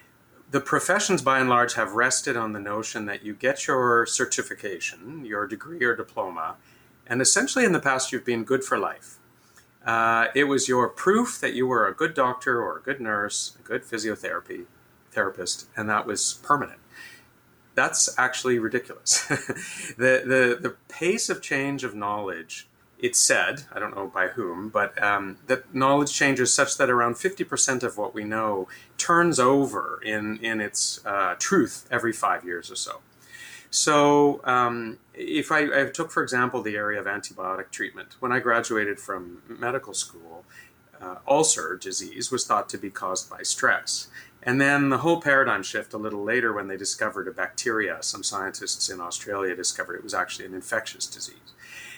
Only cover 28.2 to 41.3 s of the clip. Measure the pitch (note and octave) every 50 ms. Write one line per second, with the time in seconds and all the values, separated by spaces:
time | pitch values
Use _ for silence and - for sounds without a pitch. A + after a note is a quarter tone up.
28.2 | G#2 G#2 A2 A2+ A2 G#2+ G2+ F#2+ F#2+ - - - - - _ - - - E3+ E3+
29.2 | E3+ E3+ D#3 C3 B2 C3 C#3 C#3 C3+ A#2 G2+ F#2+ D#2 D#2 D#2 - - A2 G#2+ G#2+
30.2 | G#2 G#2+ G#2+ G#2+ A2+ A2+ A2+ G#2+ G#2 G2+ - - - - - - - G#2+ G2 G2
31.2 | F#2+ F2+ F2+ - - - G3 E3+ A#2+ - - - - - B2+ A#2 A#2 A#2 G#2+ -
32.2 | - G2 F2 E2+ F2 F2+ F2 E2+ - - - - - - - - _ _ _ _
33.2 | - - - - - - - - - - - - - E3 D3+ D3 D3 C#3+ D3 C#3+
34.2 | D3 C#3+ C#3 - - C3 B2+ B2 B2 A#2+ A#2+ A#2+ A2+ A2 A2+ - _ _ - -
35.2 | B2 D3 D#3 D3+ C#3 - D#3+ D3+ D3 C#3 C3+ C#3 C3+ C3+ - - D#3+ - - E3+
36.2 | D3+ B2+ B2+ B2 B2+ B2 B2+ A#2+ G#2 G#2+ G#2 G#2 G#2 G#2 G#2 G2+ F#2 G2 G2+ G2+
37.2 | - - - - F#2 F#2 F#2+ F#2 F#2+ - - - G#2 - - F#2+ E2+ - - -
38.2 | B2+ A#2+ B2+ B2+ B2 B2 A2+ A#2 A2+ - A2+ G#2+ G#2 G2+ G2+ - - - G2 F#2
39.2 | F2+ F2 F2 - - - A2+ A2 A#2+ A#2+ C3 C3+ - G#2 F#2 - - - F2+ E2+
40.2 | E2 E2 E2 F2 F2+ _ - - - - _ _ _ _ - - F#2+ F#2 F2+ -
41.2 | - C3